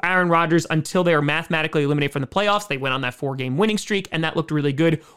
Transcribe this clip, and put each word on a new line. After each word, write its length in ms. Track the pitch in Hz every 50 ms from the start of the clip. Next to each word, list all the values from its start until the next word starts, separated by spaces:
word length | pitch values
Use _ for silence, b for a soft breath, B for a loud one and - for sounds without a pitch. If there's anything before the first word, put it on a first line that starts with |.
| -
Aaron 280 | 175 185 185 180 175
Rodgers 360 | 170 165 170 160 165 170 160 -
until 340 | 160 160 151 - - 190 185
they 80 | 175 170
are 80 | 147
mathematically 640 | 147 143 147 160 165 - 170 160 156 156 - 165 147
eliminated 320 | 143 147 147 143 139 -
from 80 | 147 135
the 60 | 131
playoffs. 380 | - 190 208 208 202 208 208
They 120 | - 151 131
went 160 | 131 135 131
on 80 | 135 131
that 100 | 123 123
four-game 460 | - - 139 135 131 139 131 127 143
winning 180 | 202 220 214
streak, 320 | 202 - - 214 196 190 -
and 140 | - 160 165
that 120 | 160 -
looked 140 | - 156 -
really 220 | 151 151 143 143 139
good, 300 | 135 160 165 160 147 B B B